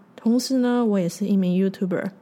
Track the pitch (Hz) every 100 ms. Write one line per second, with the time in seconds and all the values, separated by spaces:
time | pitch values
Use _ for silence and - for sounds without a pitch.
0 | - - 220 240 247 262 247 240 233 202
1 | 170 - 202 196 180 180 190 196 185 180
2 | 196 -